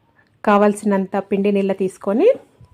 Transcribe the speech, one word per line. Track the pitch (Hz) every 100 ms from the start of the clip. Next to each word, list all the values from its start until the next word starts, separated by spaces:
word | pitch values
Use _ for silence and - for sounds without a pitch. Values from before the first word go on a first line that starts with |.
| _ _ _ _
కావాల్సినంత | - 202 208 208 208 196 185 202
పిండి | 190 196 202
నీళ్ళ | 196 196
తీసుకొని | 190 190 - - 214 427 539 - _ _